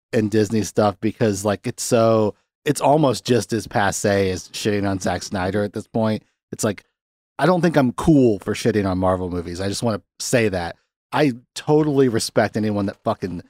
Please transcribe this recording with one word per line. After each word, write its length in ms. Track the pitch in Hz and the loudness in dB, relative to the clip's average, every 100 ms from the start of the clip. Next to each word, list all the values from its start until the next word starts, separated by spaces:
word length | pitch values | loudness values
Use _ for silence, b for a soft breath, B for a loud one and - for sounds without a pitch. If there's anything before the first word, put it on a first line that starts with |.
| _ | _
and 180 | 123 107 | -2 0
Disney 320 | 107 104 110 | 2 2 0
stuff 340 | 90 - 107 95 | -2 0 0 0
because, 440 | 110 - 113 98 | -4 -2 -2 0
like, 220 | 104 101 120 | -2 -4 -6
it's 160 | - | -8
so, 520 | - 120 113 113 107 - _ _ | 0 2 4 4 2 -2 _ _
it's 160 | - 139 | -6 0
almost 440 | 143 147 143 113 | 2 4 2 0
just 280 | - 120 - | 0 0 0
as 140 | 113 - | -4 -4
passe 640 | 117 98 - 107 101 95 | -2 0 0 0 0 0
as 180 | 92 - | -4 -8
shitting 400 | - 113 104 98 | -6 -4 -2 -2
on 100 | 98 | -4
Zack 240 | 101 92 | -4 -6
Snyder 400 | - 101 92 101 | -6 -6 -4 -2
at 100 | 104 | -4
this 140 | 110 104 | -6 -6
point. 360 | 113 110 107 - _ _ | -2 -2 -2 -8 _ _
It's 120 | - | -6
like, 200 | 110 95 - _ _ _ _ - | -4 -4 -10 _ _ _ _ -2
I 80 | 147 | 0
don't 140 | 180 | 2
think 160 | 170 151 | 2 2
I'm 160 | 127 | 0
cool 460 | - - 147 123 101 | 2 4 6 4 2
for 160 | - | -4
shitting 340 | 104 123 107 98 | -4 0 0 0
on 100 | 92 | 0
Marvel 300 | 92 92 90 | 0 0 -2
movies. 320 | 90 87 87 | -6 -8 -8
I 80 | 98 | -6
just 140 | 101 | -4
wanna 180 | 120 101 - - | -4 -6 -8 -12
say 280 | - 127 110 | -2 0 0
that. 280 | 92 85 - _ _ _ | -2 -6 -10 _ _ _
I 200 | 127 151 120 - | 0 0 -2 -10
totally 540 | - - 151 151 139 135 | -8 0 2 4 4 2
respect 480 | 110 - - 104 - | 2 -2 0 0 0
anyone 300 | 107 104 98 | -2 -2 -4
that 160 | - | -4
fucking 380 | - 107 98 87 - | -6 -4 -6 -10 -14